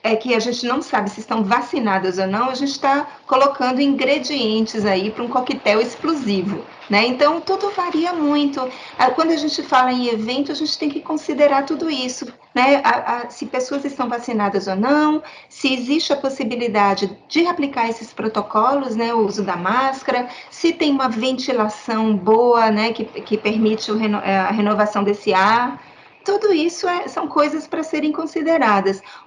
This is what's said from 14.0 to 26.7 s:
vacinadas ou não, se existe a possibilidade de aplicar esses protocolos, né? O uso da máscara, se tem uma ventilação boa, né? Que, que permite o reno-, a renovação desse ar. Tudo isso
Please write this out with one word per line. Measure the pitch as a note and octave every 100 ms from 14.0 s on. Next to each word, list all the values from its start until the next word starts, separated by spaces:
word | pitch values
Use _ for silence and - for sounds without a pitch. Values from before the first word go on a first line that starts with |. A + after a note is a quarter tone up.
| A3+
vacinadas | A#3+ B3 A3 G3+ G3 G3
ou | F#3+
não, | B3 D4 D4+ D4+ - - -
se | - C4
existe | B3+ A#3+ D#4 -
a | C#4
possibilidade | C4+ C4+ A#3 A#3 A#3+ G#3 G3+ F#3+ G3 - -
de | D#4 F4
aplicar | F4 C#4 B3+ A#3
esses | A3+ A3+
protocolos, | - G#3+ G#3+ G3+ G#3+ A#3+ C#4+ B3+
né? | A3 A#3
O | A#3 G3+
uso | G#3
da | F#3+ F3
máscara, | F#3 B3 C4+ C4 - B3 B3 - -
se | - E4
tem | E4 D#4
uma | C#4 B3+
ventilação | A3 C4 B3+ - B3 G#3+ - - A3 A3 G3+
boa, | G3 A3 B3 A#3 A3
né? | G#3 A#3
Que, | A3+
que | - - - G#3+
permite | G#3 A3 G#3+ A3 -
o | G#3+
reno-, | A3 G#3
a | - G3 F#3+
renovação | A3 G#3 G#3 G#3 G#3+
desse | G3+ G#3 G#3
ar. | F#3 G3+ A#3 B3+ C#4 - - - _
Tudo | - G4+ G#4
isso | D#4+ E4